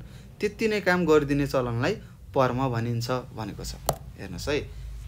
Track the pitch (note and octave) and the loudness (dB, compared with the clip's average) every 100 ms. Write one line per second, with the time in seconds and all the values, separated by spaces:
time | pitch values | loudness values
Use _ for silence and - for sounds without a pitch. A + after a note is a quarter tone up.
0 | - - - - G#3 - A3 G#3+ F3+ F3+ | -8 -16 -18 -4 -4 0 0 2 4 4
1 | E3 D3+ C#3 C#3+ C#3 C3+ B2 A#2 C#3+ A3 | 8 6 6 2 2 2 0 0 0 -2
2 | - - - C#3 B2+ B2 C3+ A#2 A#2 A#2 | -8 -18 -2 2 2 2 0 0 -2 -2
3 | A#2 B2+ B2 - G#2 F2 - - - - | -2 -2 -4 -8 -8 -8 -10 -6 -6 -6
4 | - - G2 F2 - C#3+ - - - - | -10 -12 -10 -6 -2 -2 -2 -10 -12 -12